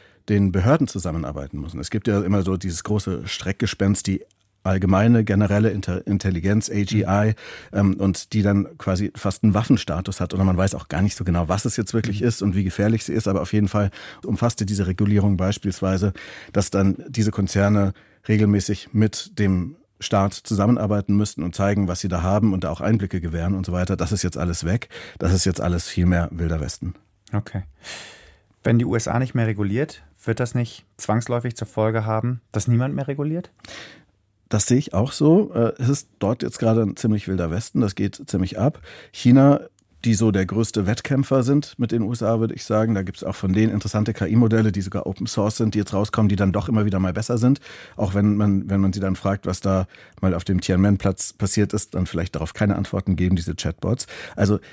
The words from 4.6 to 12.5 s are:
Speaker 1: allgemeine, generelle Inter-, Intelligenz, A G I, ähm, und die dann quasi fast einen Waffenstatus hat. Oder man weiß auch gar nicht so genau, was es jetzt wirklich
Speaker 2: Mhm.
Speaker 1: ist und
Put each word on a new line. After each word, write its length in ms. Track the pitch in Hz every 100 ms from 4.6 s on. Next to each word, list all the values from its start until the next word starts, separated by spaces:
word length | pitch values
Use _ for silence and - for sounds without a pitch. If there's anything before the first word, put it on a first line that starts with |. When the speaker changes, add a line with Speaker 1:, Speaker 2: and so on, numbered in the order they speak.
Speaker 1:
allgemeine, 640 | 98 95 95 95 113 117
generelle 440 | 104 101 101 104 110
Inter-, 380 | 101 92 90 -
Intelligenz, 640 | 101 98 87 95 107 -
A 120 | 107
G 200 | 101 107
I, 300 | 87 101 110 110 - - -
ähm, 220 | 101 98 -
und 340 | 98 90 -
die 80 | 107
dann 380 | 101 101 98 -
quasi 340 | - 92 101
fast 300 | - 98 -
einen 80 | 110
Waffenstatus 680 | 101 110 120 - 80 95 -
hat. 120 | 87
Oder 120 | 92
man 120 | 95 90
weiß 180 | 95
auch 140 | - -
gar 140 | 78
nicht 140 | 101 -
so 80 |
genau, 260 | 90 85 80
was 160 | 95 113
es 100 | -
jetzt 160 | 104
wirklich 300 | 113 110 104
Speaker 2:
Mhm. 60 | 120
Speaker 1:
ist 140 | -
und 120 | 101